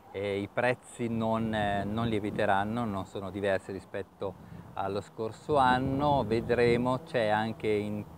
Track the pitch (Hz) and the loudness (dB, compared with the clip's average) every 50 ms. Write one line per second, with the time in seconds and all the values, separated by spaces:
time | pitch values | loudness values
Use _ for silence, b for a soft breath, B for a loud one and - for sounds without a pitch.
0 | B - - 95 101 101 98 101 101 101 - - 117 123 127 - - - - - | B -12 -8 -4 -2 -2 -2 -2 -2 -4 -2 0 0 0 0 -2 -4 -16 -8 -6
1 | 123 117 117 113 113 110 113 113 113 110 110 107 104 101 101 101 98 101 104 113 | -4 -2 -2 0 0 0 0 0 0 0 0 0 0 0 0 0 -2 -2 -2 -2
2 | 117 117 110 104 101 104 101 - 110 101 98 98 101 107 110 120 120 110 98 95 | 0 0 0 0 -2 -2 -2 0 2 2 4 2 2 0 -2 -4 -4 -4 -4 -6
3 | 95 - - 107 98 95 90 104 98 98 95 95 - - 98 95 - - - 101 | -6 -8 -10 -10 -8 -8 -6 -2 0 2 2 0 0 -4 -10 -10 -10 -10 -10 -10
4 | 98 - - - - 95 90 B B B B B B B B - 98 95 98 104 | -10 -10 -10 -8 -8 -8 -8 B B B B B B B B -6 -4 -2 -2 -4
5 | 95 - - - 113 110 110 - - - 151 143 131 127 127 127 131 135 135 135 | -6 -8 -8 -6 -6 -6 -6 -8 -4 0 2 4 6 6 6 4 2 0 0 2
6 | 147 147 143 139 120 107 113 120 113 110 120 117 120 120 117 120 123 123 127 127 | 2 2 2 2 2 2 0 0 2 2 4 6 6 6 6 4 4 2 0 -2
7 | - - - 127 113 107 104 107 110 113 107 - - 110 107 104 104 104 104 104 | -2 -2 0 0 2 4 2 2 2 0 -4 -4 0 0 2 2 0 -2 -4 -6
8 | 101 - - | -6 -8 -12